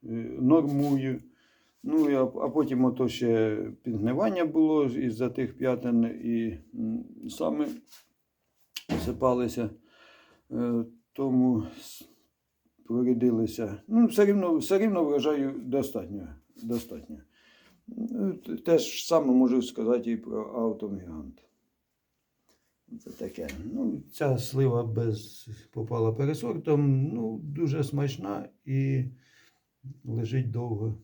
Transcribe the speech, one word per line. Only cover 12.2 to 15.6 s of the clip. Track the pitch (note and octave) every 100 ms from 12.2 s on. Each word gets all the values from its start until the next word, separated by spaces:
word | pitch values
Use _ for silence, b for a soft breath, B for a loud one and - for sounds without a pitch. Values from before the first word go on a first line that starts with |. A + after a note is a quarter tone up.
| b _ _ _ _ _ _
порядилися. | A#2 B2 A#2+ B2 A2+ A2 - A2 G2+ -
Ну, | A3+ A#3
все | -
рівно, | G3+ G3+ F3+ D#3+
все | - G3
рівно | A3 F#3+
врожаю | D#3 C#3+ C3+ D3+ C3+ C3+